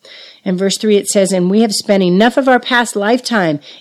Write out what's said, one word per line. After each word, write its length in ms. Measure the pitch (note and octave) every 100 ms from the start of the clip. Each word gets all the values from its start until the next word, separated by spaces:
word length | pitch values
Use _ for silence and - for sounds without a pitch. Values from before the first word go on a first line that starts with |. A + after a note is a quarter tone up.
| - - - -
In 120 | G3 F#3
verse 200 | G3 G3
three, 200 | G#3+ G3+
it 100 | G3
says, 260 | G#3 F#3+
"And 180 | F#3+ F3+
we 100 | G#3
have 120 | A#3
spent 300 | G3+ - G3
enough 340 | F#3 F3+ A#3 C4
of 120 | C4+
our 100 | B3
past 380 | B3 B3 A3+ G#3
lifetime 640 | G3+ B3 - A3+ E3+ D3 - -